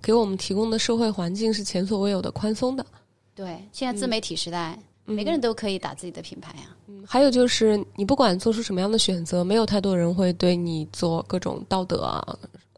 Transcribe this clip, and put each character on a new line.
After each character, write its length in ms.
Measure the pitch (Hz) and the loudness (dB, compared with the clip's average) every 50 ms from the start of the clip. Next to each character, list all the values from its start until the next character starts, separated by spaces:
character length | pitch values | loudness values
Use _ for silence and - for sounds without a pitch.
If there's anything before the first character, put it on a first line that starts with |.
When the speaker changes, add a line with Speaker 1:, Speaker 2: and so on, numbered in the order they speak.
Speaker 1:
给 120 | - - 220 | 0 2 4
我 100 | 240 226 | 4 4
们 140 | 202 190 190 | 2 0 -4
提 160 | - - 190 | -4 -2 0
供 160 | 196 220 226 | 0 0 0
的 100 | 220 226 | 0 0
社 160 | - - 233 | 0 0 2
会 140 | 226 233 220 | 2 2 0
环 240 | 208 196 175 170 185 | 0 -2 -2 -4 -2
境 200 | 202 220 226 220 | 0 0 0 0
是 100 | 208 202 | 0 -2
前 220 | - - 185 180 | -2 -2 -2 0
所 140 | 190 220 196 | 0 0 0
未 120 | 196 202 | 2 2
有 100 | 202 185 | 0 0
的 100 | 180 - | -2 -4
宽 220 | - - - 208 220 | -6 -2 -2 -2 0
松 220 | 214 254 254 262 | 0 0 -2 -2
的。 100 | 269 - - - - _ _ _ _ _ _ _ | -2 -6 -10 -14 -20 _ _ _ _ _ _ _
Speaker 2:
对， 320 | - 196 185 170 156 196 208 | -12 -10 -10 -10 -12 -14 -18
现 140 | _ - 269 254 | _ -6 -4 -4
在 100 | 254 208 | -4 -2
自 80 | 262 254 | -2 -2
媒 140 | 226 220 | -2 -2
体 140 | 214 - 175 | -2 -4 -6
时 160 | 160 - 175 | -6 -6 -4
代， 260 | 165 175 170 160 165 220 - _ _ _ _ | -4 -4 -4 -6 -8 -10 -16 _ _ _ _
Speaker 1:
嗯。 100 | - 214 | -8 -6
Speaker 2:
每 80 | 208 214 | -4 -2
个 80 | 294 | 0
人 100 | 339 311 | 0 0
都 120 | 240 233 220 | 0 0 -2
可 140 | - - 208 | -2 -4 -4
以 120 | 196 185 | -4 -4
打 140 | - 147 - | -6 -8 -10
自 120 | - - | -10 -12
己 60 | 180 | -14
的 100 | 160 - | -14 -14
品 180 | 170 - - - | -14 -14 -16 -16
牌 120 | 185 160 160 151 | -16 -16 -18 -18
呀。 160 | - - - - _ - | -18 -20 -20 -20 _ -20
Speaker 1:
嗯， 160 | 202 196 196 - | -20 -20 -16 -2
还 140 | - 247 | 4 6
有 100 | 285 277 | 6 6
就 160 | 240 247 247 247 | 6 6 4 4
是 360 | - - 226 220 214 208 196 - - | 4 4 4 4 4 4 0 -4 -4
你 100 | - 202 | -4 0
不 100 | 196 277 | 0 4
管 220 | 269 277 220 180 185 | 4 4 4 4 2
做 160 | - 226 226 | 2 0 0
出 80 | 220 | 0
什 120 | 233 - 196 | -2 -4 -2
么 60 | 180 | 0
样 100 | 185 202 | 0 2
的 80 | 220 226 | 2 2
选 260 | - - 185 175 170 | 2 2 0 -2 -2
择， 180 | 160 - 175 180 | -2 0 0 2
没 120 | 180 208 | 2 2
有 100 | 226 226 | 2 2
太 160 | 214 208 208 | 2 2 0
多 160 | 190 202 190 180 | 2 2 2 2
人 160 | 170 170 180 | 2 2 2
会 180 | 175 190 180 175 | 2 2 2 2
对 220 | 175 - 180 180 | 4 4 4 4
你 320 | 175 175 170 165 160 156 160 - | 2 0 -2 -2 -4 -4 -6 -6
做 300 | - - 170 165 165 - - | -2 -2 0 0 -2 -2 -4
各 120 | - 185 | -4 -4
种 260 | - - - - 196 - | -4 -4 -6 -6 -4 -2
道 160 | - 190 185 | -2 -2 0
德 200 | 180 - - - | 0 -2 -2 -2
啊， 340 | 64 - - - - - - - - - - _ _ _ | -2 -4 -4 -6 -8 -12 -14 -14 -20 -20 -20 _ _ _